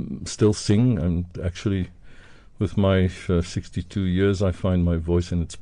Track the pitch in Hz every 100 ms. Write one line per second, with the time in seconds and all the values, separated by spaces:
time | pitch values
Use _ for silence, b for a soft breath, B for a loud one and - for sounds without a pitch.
0 | - 65 - - 107 107 - 104 127 98
1 | 87 87 87 - 87 - 107 98 87 -
2 | b b b b b - 101 - 98 95
3 | 90 - - 87 85 101 - - - 101
4 | 92 90 101 95 98 85 95 90 85 85
5 | 80 87 87 87 82 -